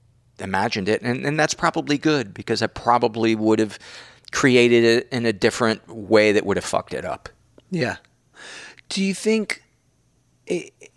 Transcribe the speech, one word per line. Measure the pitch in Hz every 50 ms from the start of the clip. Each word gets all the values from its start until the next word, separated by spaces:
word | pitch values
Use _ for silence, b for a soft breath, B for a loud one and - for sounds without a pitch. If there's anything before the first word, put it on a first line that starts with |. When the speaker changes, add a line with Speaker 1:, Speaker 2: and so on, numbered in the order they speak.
| _ _ _ _ _ _ _ -
Speaker 1:
imagined | - 98 95 95 107 - - 110 92 98
it. | 110 -
And, | 107 123 123 131 131
and | 143 151 151
that's | 151 - -
probably | - 175 165 - 165 135 139 147
good, | 127 - 156 151 139 110 98 -
because | - - - 110 101
I | 113
probably | - - - - 120 120 120 120 113 107 117 113 113 110
would | 107 107 110 110 107
have | 110 101 - B B B B B B B B B B -
created | - - 143 131 123 123 120 120 120 117 117
it | 117 113 123 - -
in | 135 120 117
a | 113 104
different | 92 - 110 - - 120 110 107 - -
way | - 117 113 101 92 110 107 107 107
that | 101 104 -
would | 98 95
have | 90 -
fucked | - - - - - -
it | 64 -
up. | - - - - - - _ _ _ _ _ _ _
Speaker 2:
Yeah. | 185 165 127 107 87 - _ _ _ _ _ _ B B B B B B B B B B _ _
Do | - 190 196
you | 196 180
think | - - 214 220 220 196 - - - _ _ _ _ _ _ _ _ _ _ _ _ _ _ _ _ _
it, | - - - - - _ _ - - _